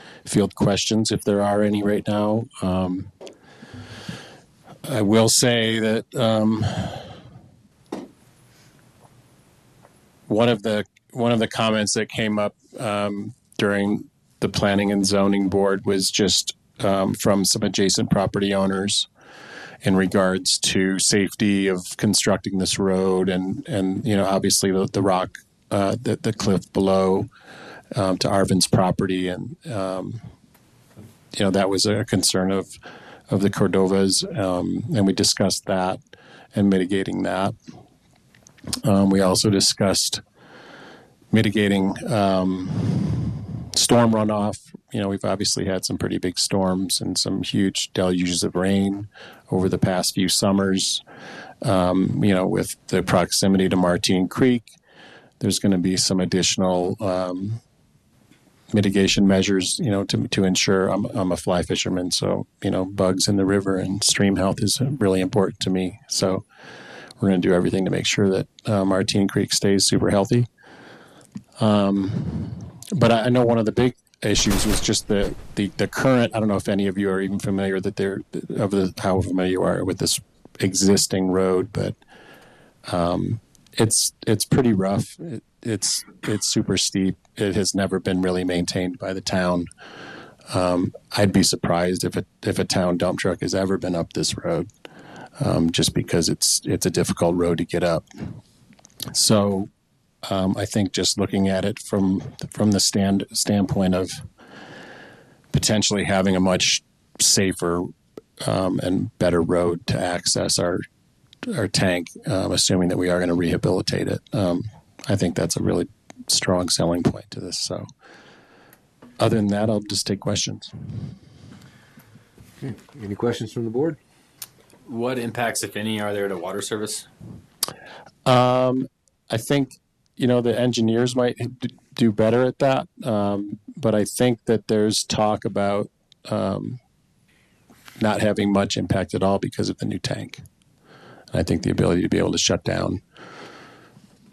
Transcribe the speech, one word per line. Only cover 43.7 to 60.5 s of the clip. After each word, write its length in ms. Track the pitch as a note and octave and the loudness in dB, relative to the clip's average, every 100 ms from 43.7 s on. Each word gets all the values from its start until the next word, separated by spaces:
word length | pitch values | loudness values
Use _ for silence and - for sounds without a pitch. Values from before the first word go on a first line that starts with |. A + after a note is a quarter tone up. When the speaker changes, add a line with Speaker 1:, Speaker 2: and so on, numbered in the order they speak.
Speaker 1:
storm 380 | - - A#2+ A#2 | -2 4 6 6
runoff. 440 | A2 G#2+ G#2+ G#2 G2 - - _ | 4 2 0 -2 -4 -14 -20 _
You 80 | A2+ | -4
know, 80 | G2 | -2
we've 160 | G2 | -2
obviously 400 | G2+ G2 G2+ - | -2 -2 -2 -2
had 200 | G2 F#2 | -2 -2
some 120 | - E2+ | -4 -4
pretty 220 | G2 F#2 | -4 -2
big 200 | F#2 - | -4 -2
storms 640 | - G2 F#2+ F#2 F#2+ - | -2 0 2 0 -2 -4
and 160 | F#2 F#2 | -4 -4
some 260 | - G2 | -2 -4
huge 500 | - G#2+ F#2+ - - | -2 0 0 0 -4
deluges 500 | - F#2 F2+ F2+ F2 | -2 0 2 0 0
of 140 | E2 F2+ | -2 0
rain 520 | F#2+ G2 G2 G2 G#2 - - - - | 2 2 2 -2 -8 -16 -20 -20 -4
over 180 | F#2+ F#2 | 0 0
the 100 | A2 | 2
past 360 | G2 F#2 - | 2 2 -2
few 140 | - F#2 | 0 0
summers. 760 | - G#2 G2 G2 F#2+ - - - - - - - - | 2 2 2 2 0 -2 -4 -8 -18 -18 -16 -18 -6
Um, 600 | - F#2+ F2+ F#2 G2 G#2 | 0 2 2 2 0 2
you 120 | G#2+ | 2
know, 120 | F#2 F#2+ | 2 2
with 300 | F#2+ F#2 - - | -2 -4 -8 -4
the 140 | F#2 | -2
proximity 680 | F2+ F#2+ E2+ - G2 F#2+ F#2 | 2 2 2 2 2 4 2
to 80 | F#2+ | 2
Martine 520 | F2+ F2 - F#2 F#2 | 2 2 2 0 0
Creek, 360 | - B2+ A#2+ - - _ - - - - _ | 2 4 2 -2 -20 _ -20 -20 -20 -20 _
there's 200 | G#2 - | -2 0
gonna 200 | G2+ F#2+ | 2 2
be 180 | F#2 F#2 | 2 0
some 240 | - F#2+ | 0 0
additional, 760 | F2+ F#2 E2+ - F#2 F2+ F2 G2 | 0 0 0 0 2 2 0 -2
um, 600 | G2+ F#2 F#2 F2+ G2 A2+ - _ _ _ _ _ _ _ _ _ - | -2 -2 -4 -6 -6 -8 -12 _ _ _ _ _ _ _ _ _ -2
mitigation 540 | G#2+ G2 G2 F#2+ - G2 | 0 2 4 4 4 4
measures, 540 | F#2+ F#2 F#2+ F#2+ - | 4 2 0 0 -2
you 100 | D3+ | -2
know, 140 | G2 | -2
to, 240 | G2 A2 - | -2 -2 -2
to 160 | - | 0
ensure 440 | F#2+ | 2